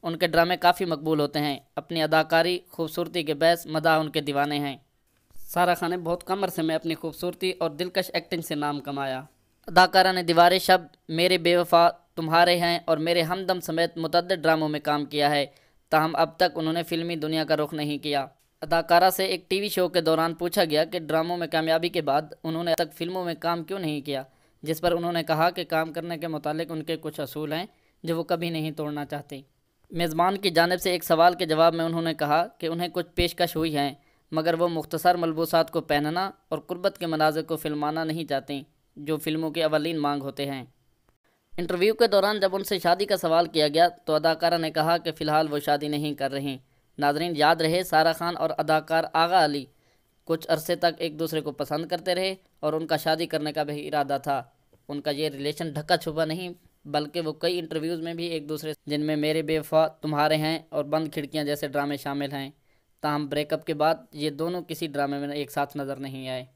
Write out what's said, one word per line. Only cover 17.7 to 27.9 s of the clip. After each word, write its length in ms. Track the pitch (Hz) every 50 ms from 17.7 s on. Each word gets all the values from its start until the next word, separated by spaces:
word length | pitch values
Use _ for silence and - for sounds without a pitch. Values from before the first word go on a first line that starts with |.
| -
नहीं 240 | 151 151 147 147 143
किया। 280 | 143 151 143 139 135 135 _ _ _ _ _ _ -
अदाकारा 480 | 147 170 165 165 - 175 170 180 190 185
से 140 | - 190 190
एक 180 | 190 170 - _
टीवी 180 | 190 196 202 208
शो 180 | 190 190 180 170
के 100 | - 180 165
दौरान 320 | 160 160 160 160 165 165
पूछा 280 | 151 175 175 170 208 180
गया 180 | 160 147 151 160
कि 140 | 160 170 180 160
ड्रामों 340 | 147 151 160 160 170 175
में 120 | 175 170 151
कामयाबी 380 | - 160 160 160 160 165 165 175
के 100 | - 180 151
बाद 320 | 143 135 147 160 151 - _ -
उन्होंने 280 | 165 160 160 165 160 165
अब 60 | 160
तक 140 | 170 151 -
फिल्मों 300 | - 170 170 185 185 180
में 100 | 175 165 151
काम 240 | - 165 170 170 160
क्यों 140 | 156 190 196
नहीं 240 | 180 156 151 147 135
किया, 240 | 151 139 135 135 _ _ _ _ _ _ _ -
जिस 180 | 147 160 156
पर 120 | - 175 175
उन्होंने 280 | 170 170 175 175 170 160
कहा 260 | 165 156 151 165 175 170
कि 120 | 185 170 -
काम 240 | 165 160 160 165 147
करने 260 | 170 160 170 170 151
के 100 | 160 165
मुतालिक 400 | 160 151 151 156 151 160 170 165 165
उनके 240 | 160 151 156 165 156
कुछ 220 | 160 156 151 - 147
असूल 300 | 131 - 151 156 151 151
हैं 140 | 160 185 220 _ _ _ _